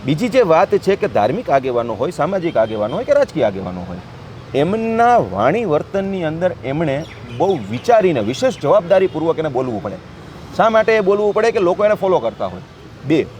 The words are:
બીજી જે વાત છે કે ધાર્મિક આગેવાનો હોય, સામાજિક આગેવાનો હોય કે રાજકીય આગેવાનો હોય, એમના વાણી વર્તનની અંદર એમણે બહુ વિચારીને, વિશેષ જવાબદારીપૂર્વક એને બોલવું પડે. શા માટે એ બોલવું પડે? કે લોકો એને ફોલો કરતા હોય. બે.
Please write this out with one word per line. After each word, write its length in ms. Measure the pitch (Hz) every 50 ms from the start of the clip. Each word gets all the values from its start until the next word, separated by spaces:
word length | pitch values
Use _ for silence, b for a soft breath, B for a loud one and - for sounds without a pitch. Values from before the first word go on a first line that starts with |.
| -
બીજી 220 | 127 147 151 226
જે 140 | 233 190 262
વાત 340 | 233 175 160 165 190 - 208
છે 200 | 190 - 185 202
કે 120 | 202 208
ધાર્મિક 420 | 165 104 113 101 113 143 220 247 -
આગેવાનો 440 | 143 139 127 131 120 120 117 117 110
હોય, 180 | 98 127 175
સામાજિક 460 | - - 147 170 202 190 165 170 135
આગેવાનો 380 | 117 113 110 110 107 107 107 139
હોય 80 | 202 247
કે 100 | - 285
રાજકીય 300 | 285 269 - - 156 120
આગેવાનો 380 | 104 95 95 92 90 90 90
હોય, 160 | 87 90 90 92 - - - - - - - - - - -
એમના 640 | 131 147 175 208 226 226 226 226 226 233 240 240
વાણી 480 | 220 143 95 92 98 107 131 170 233 233
વર્તનની 580 | 185 147 165 165 - - 196 196 196 196 185 170
અંદર 320 | 151 156 165 185 180 - - -
એમણે 400 | 131 139 156 170 151 131 143 165 - - - - - 120
બહુ 220 | 120 165 196 196 143 101 95
વિચારીને, 500 | 110 120 - - 233 220 190 185 160 120
વિશેષ 340 | 101 104 135 - 247 262 208 -
જવાબદારીપૂર્વક 760 | - - - 214 175 170 196 190 190 180 - 156 156 165 156 147
એને 100 | 160 151
બોલવું 340 | 131 123 131 131 110 101 -
પડે. 120 | 107 92 92 - - - - - - - - - - -
શા 120 | - 190 226
માટે 260 | 220 220 214 220 220
એ 40 | 220
બોલવું 340 | 202 185 202 208 208 208 185
પડે? 180 | 208 220 233
કે 80 | 190 202
લોકો 260 | 185 170 175 185 208
એને 80 | 208 214
ફોલો 260 | - 190 190 180 147
કરતા 260 | 113 113 110 - 107
હોય. 160 | 92 90 90 - - - - - - - - -
બે. 200 | 131 156 151 - - -